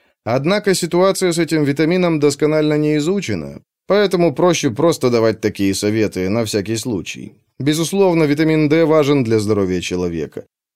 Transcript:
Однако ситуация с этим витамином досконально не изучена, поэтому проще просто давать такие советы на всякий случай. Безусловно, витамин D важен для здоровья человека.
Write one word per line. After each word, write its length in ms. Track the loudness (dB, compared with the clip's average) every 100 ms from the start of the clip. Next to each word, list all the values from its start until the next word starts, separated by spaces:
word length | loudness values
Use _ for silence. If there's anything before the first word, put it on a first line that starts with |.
| _ _
Однако 520 | -4 -2 0 -2 0 -2
ситуация 560 | -2 2 2 2 -2
с 80 | 0
этим 240 | -2 0
витамином 560 | 0 0 0 0 0 2
досконально 580 | 0 2 0 0 0 0
не 200 | 0 0
изучена, 640 | -2 -4 -4 -6 -8 -16 -20 _ -2
поэтому 440 | 0 2 2 0 2
проще 340 | 2 2 -2
просто 400 | 0 0 2 0
давать 320 | 2 2 0
такие 320 | -2 0 0
советы 560 | 0 0 0 0 -2 -2
на 160 | -2 -2
всякий 300 | -2 -2 -6
случай. 580 | -4 -6 -8 -14 -16 -20 _ -4
Безусловно, 680 | -2 -2 -2 2 2 2 2
витамин 440 | 2 2 2 2
D 160 | 2 4
важен 380 | 4 4 2
для 160 | 2 0
здоровья 420 | 2 0 0 -2
человека. 640 | -4 -4 -4 -4 -8 -10 -16 _ _